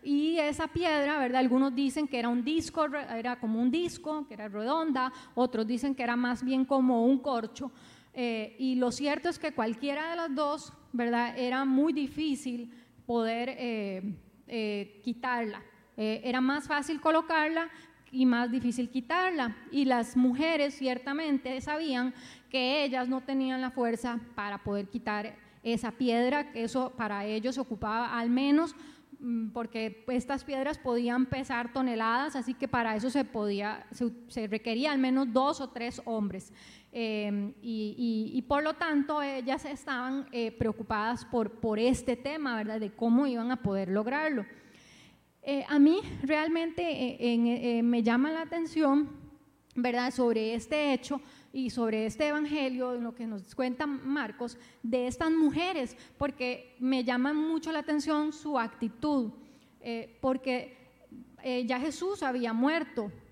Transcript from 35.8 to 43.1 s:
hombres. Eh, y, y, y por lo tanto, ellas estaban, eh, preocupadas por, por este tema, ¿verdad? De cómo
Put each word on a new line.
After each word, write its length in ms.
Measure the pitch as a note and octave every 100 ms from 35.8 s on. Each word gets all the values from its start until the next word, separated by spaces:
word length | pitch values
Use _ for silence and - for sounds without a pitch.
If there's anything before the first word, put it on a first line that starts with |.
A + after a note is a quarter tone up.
| A#3+ - -
hombres. 480 | A3+ G3+ F#3 - - - - -
Eh, 600 | - A3+ G#3+ G#3 G3+ G3+ -
y, 720 | A#3+ A3 G#3+ G#3 A#3+ A3 A3
y, 40 | C4
y 40 |
por 200 | - C#4+
lo 120 | D#4 D#4
tanto, 460 | E4+ D4 C#4+ D4+
ellas 440 | C#4 C4+ B3 C#4+ D4
estaban, 600 | C#4+ - B3+ B3+ C4+ C#4
eh, 200 | A#3+ A3+
preocupadas 720 | A#3 A3+ G#3+ G#3+ G#3+ A3 B3 -
por, 260 | A#3+ G#3
por 280 | - A3+ G#3+
este 360 | A#3+ C4 - A#3+
tema, 400 | C4+ D#4 C#4 A3+
¿verdad? 240 | G#3+ A3
De 120 | G#3
cómo 360 | - A#3